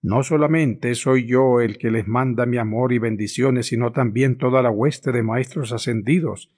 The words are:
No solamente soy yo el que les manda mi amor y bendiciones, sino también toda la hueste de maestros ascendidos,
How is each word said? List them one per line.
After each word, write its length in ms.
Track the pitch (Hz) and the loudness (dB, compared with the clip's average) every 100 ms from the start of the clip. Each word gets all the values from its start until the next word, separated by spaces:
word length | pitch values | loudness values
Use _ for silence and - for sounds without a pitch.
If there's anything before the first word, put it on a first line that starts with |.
No 220 | 85 113 | 2 0
solamente 680 | 135 156 151 160 147 104 123 120 | 2 0 2 2 0 0 -4 -2
soy 300 | 139 131 120 | 2 2 2
yo 340 | 127 131 120 | 2 4 4
el 180 | 117 101 | 2 -2
que 140 | 113 | -2
les 160 | 110 98 | -2 0
manda 380 | 120 131 120 123 | 0 0 0 0
mi 120 | 120 | -2
amor 360 | 110 110 127 | -2 -2 0
y 60 | 120 | 0
bendiciones, 680 | 113 107 104 - 135 127 110 | 0 -2 -4 0 0 0 -2
sino 240 | 117 120 | -2 -2
también 460 | 127 123 110 135 127 | 0 0 2 0 0
toda 240 | 127 131 | 2 2
la 80 | 123 | 2
hueste 420 | 107 139 - - | 2 0 -2 -2
de 120 | 120 | -2
maestros 500 | 110 117 - 170 117 | 0 -2 -4 -6 -6
ascendidos, 800 | 117 - 113 104 175 160 95 - | -6 -4 -4 0 0 0 -8 -16